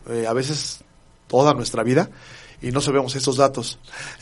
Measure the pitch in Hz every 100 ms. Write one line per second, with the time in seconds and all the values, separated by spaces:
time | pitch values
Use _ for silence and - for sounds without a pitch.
0 | - 117 113 117 135 147 - - - _
1 | _ _ - 127 147 131 117 117 113 131
2 | 185 - - - - - 123 127 139 139
3 | 127 135 135 127 139 139 113 - - -
4 | - -